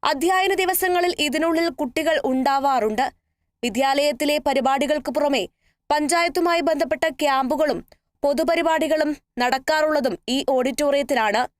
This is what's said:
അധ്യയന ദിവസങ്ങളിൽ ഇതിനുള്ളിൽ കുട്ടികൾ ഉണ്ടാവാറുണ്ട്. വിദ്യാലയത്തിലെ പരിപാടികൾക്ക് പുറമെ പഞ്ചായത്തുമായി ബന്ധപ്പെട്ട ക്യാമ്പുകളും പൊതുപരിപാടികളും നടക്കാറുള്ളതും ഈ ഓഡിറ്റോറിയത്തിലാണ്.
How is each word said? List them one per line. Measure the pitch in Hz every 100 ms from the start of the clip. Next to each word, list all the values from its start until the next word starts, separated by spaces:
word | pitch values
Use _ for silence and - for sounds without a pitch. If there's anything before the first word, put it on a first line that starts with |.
| -
അധ്യയന | 294 330 370 381 381
ദിവസങ്ങളിൽ | 370 370 370 359 359 - 294
ഇതിനുള്ളിൽ | 294 330 330 339 254
കുട്ടികൾ | 285 311 320 320 -
ഉണ്ടാവാറുണ്ട്. | 262 269 269 277 262 214 214 262 _ _ _ _ _
വിദ്യാലയത്തിലെ | 240 226 269 277 294 247 294 294 294
പരിപാടികൾക്ക് | 269 254 269 269 302 294 269
പുറമെ | 294 269 180 _ _ _ _
പഞ്ചായത്തുമായി | 294 302 339 339 359 349 339 320
ബന്ധപ്പെട്ട | 302 311 311 330 269
ക്യാമ്പുകളും | 294 269 262 285 302 170 - _ _ _
പൊതുപരിപാടികളും | 285 285 320 330 330 320 311 311 302 294 _ -
നടക്കാറുള്ളതും | 247 269 269 311 311 311 247 - - 262
ഈ | 277 262
ഓഡിറ്റോറിയത്തിലാണ്. | 247 269 294 277 285 262 214 208 254